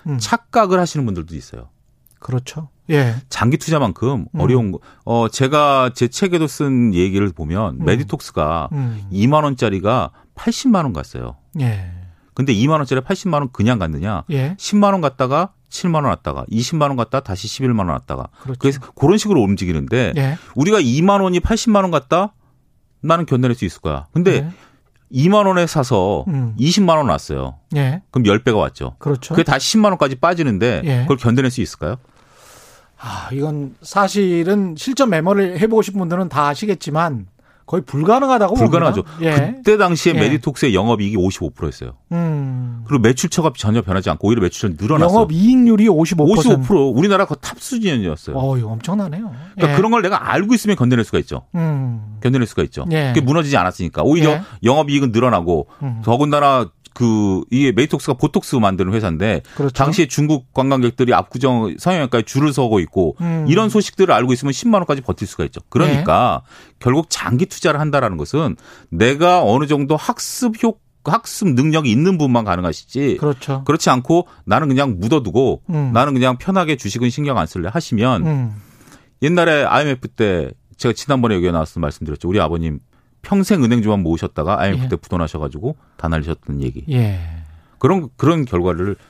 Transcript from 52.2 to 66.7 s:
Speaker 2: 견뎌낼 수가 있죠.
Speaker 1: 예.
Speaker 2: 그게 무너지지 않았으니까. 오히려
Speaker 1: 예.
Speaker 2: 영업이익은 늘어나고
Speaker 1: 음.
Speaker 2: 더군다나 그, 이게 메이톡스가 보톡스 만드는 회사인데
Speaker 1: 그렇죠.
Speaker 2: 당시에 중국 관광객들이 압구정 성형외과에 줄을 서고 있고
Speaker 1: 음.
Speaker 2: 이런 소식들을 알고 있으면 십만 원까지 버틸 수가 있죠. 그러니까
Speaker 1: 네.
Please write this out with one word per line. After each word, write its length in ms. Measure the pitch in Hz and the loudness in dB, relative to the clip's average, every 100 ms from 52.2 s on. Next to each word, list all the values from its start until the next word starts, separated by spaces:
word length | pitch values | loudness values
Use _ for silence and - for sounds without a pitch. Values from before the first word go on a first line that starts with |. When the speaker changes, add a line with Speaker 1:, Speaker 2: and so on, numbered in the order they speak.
Speaker 2:
견뎌낼 260 | 123 131 113 | 0 0 0
수가 160 | - | -2
있죠. 220 | - - 175 | -4 -4 -4
Speaker 1:
예. 160 | 160 135 | -2 0
Speaker 2:
그게 60 | 120 | 0
무너지지 380 | 123 165 143 127 | 2 0 2 0
않았으니까. 440 | 90 - 85 - | 0 -2 -6 0
오히려 300 | 98 165 156 | 2 4 4
Speaker 1:
예. 100 | 151 202 - | 2 -4 -2
Speaker 2:
영업이익은 480 | 113 147 147 143 135 | 2 2 2 0 2
늘어나고 560 | 110 123 98 85 80 - - | 2 2 2 2 -2 -4 -8
Speaker 1:
음. 180 | 139 113 107 | -8 -4 0
Speaker 2:
더군다나 640 | 120 147 147 143 131 104 - - | 2 2 2 2 2 -2 -10 -16
그, 500 | - 120 107 104 90 - | -2 0 2 2 0 0
이게 200 | 127 139 | 2 2
메이톡스가 420 | 104 151 147 - 127 | 2 0 -2 -4 -2
보톡스 400 | 180 - - 135 | 0 0 0 0
만드는 360 | 101 95 92 | 2 0 0
회사인데 520 | 110 104 80 107 80 - | -2 -2 -2 -2 -2 -6
Speaker 1:
그렇죠. 180 | - 143 | -4 -2
Speaker 2:
당시에 360 | 123 139 170 143 | 0 0 2 0
중국 440 | - 147 147 - - | 0 0 0 -2 -2
관광객들이 580 | 131 135 120 - 123 | 0 2 0 2 2
압구정 640 | 90 - 123 131 120 107 - | 2 0 -2 0 0 -2 -4
성형외과에 460 | 175 185 127 120 | -2 -2 0 -2
줄을 280 | - 135 151 | -2 0 0
서고 280 | 139 120 107 | 0 0 0
있고 360 | 82 95 80 - | 0 -2 -2 -2
Speaker 1:
음. 240 | 170 165 151 | -4 -2 2
Speaker 2:
이런 220 | 175 220 | 2 2
소식들을 420 | 214 - - 180 | 0 0 0 4
알고 220 | 113 127 | 4 2
있으면 180 | 123 139 | 0 -2
십만 300 | 131 240 202 | -2 2 2
원까지 200 | 170 139 | 0 -4
버틸 260 | - 85 101 | -4 -6 -8
수가 160 | - 73 | -6 -8
있죠. 160 | - - | -8 -4
그러니까 720 | 113 147 143 - 90 120 71 | 0 2 2 2 2 2 -2
Speaker 1:
네. 320 | - - - | -8 -20 -20